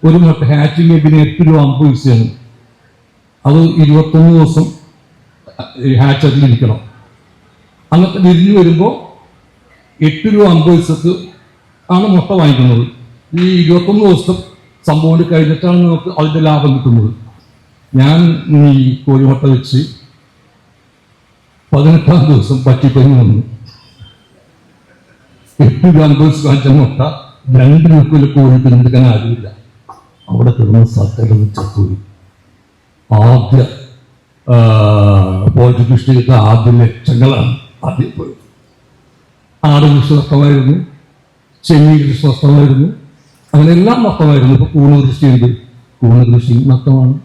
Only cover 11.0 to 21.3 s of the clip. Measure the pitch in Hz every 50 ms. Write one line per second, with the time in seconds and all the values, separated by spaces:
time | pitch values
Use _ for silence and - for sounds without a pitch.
11 | 139 170 185 180 - - - _ _ _ _ _ _ _ _ _ _ _ 180 180
12 | 202 214 190 180 - - 202 185 165 147 139 123 127 123 120 113 120 123 - -
13 | - - - _ _ _ - 165 180 185 185 180 170 156 170 175 175 185 208 214
14 | 214 202 180 147 - - 180 180 - - _ _ _ _ _ _ _ - 151 156
15 | 160 160 160 165 151 - 175 160 156 147 160 151 - 180 175 175 175 170 165 160
16 | - 180 180 - 151 156 151 160 156 156 151 147 143 147 131 127 - 127 117 113
17 | 107 110 - - - - _ _ _ _ _ _ _ _ _ _ _ _ - 135
18 | 131 143 156 165 175 170 160 - - - 156 147 147 143 139 135 131 127 123 -
19 | - - 139 131 135 135 135 127 - 139 131 120 - - - 127 156 170 - -
20 | _ _ _ _ _ _ _ _ _ _ _ _ _ _ _ _ _ _ _ _
21 | _ _ _ _ _ _